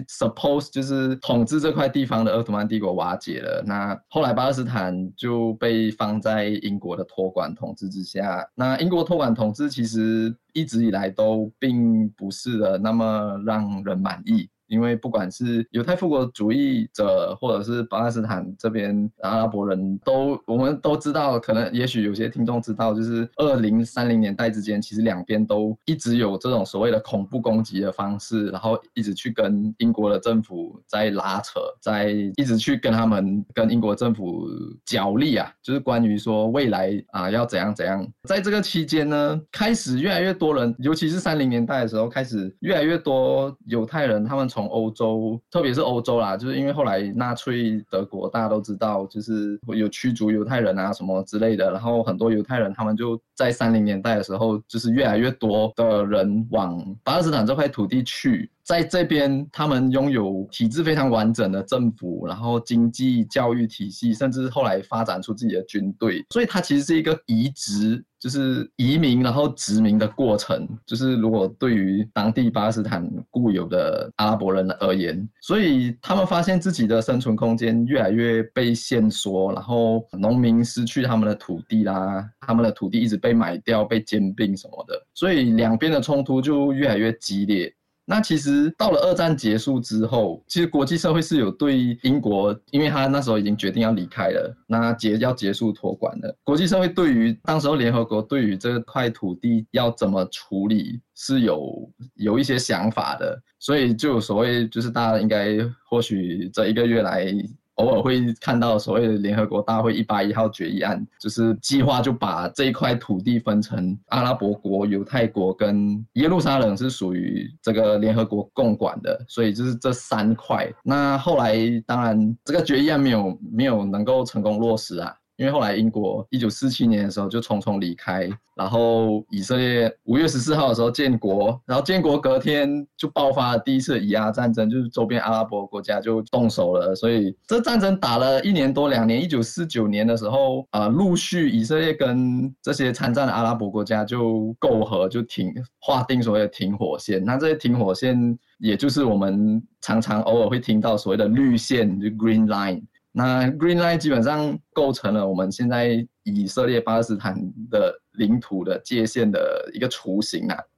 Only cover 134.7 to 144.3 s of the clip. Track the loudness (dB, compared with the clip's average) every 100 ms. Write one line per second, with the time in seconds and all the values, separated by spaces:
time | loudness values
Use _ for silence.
134.7 | 0 -2 -2 -2 0 0 0 -2 -4 -6
135.7 | -10 -4 -4 0 -2 0 0 0 2 2
136.7 | 2 2 0 0 2 0 -4 -2 0 2
137.7 | 2 2 2 0 2 2 2 2 2 2
138.7 | 2 2 2 2 2 0 0 -2 -4 -4
139.7 | -2 0 2 2 0 0 2 2 0 -4
140.7 | -2 2 2 2 2 0 0 2 2 2
141.7 | 0 0 0 0 2 2 0 -2 -4 -6
142.7 | -2 0 0 0 0 0 0 0 0 -2
143.7 | -4 -2 -2 0 0 0